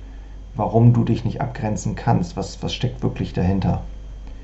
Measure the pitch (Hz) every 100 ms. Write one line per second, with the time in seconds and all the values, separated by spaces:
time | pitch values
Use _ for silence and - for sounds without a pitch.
0 | - - - - - - 104 113 120 120
1 | 117 110 104 - 117 - 107 101 107 90
2 | 123 175 - 98 - - 92 - 123 -
3 | 113 - 90 95 90 98 90 87 - -
4 | - - - -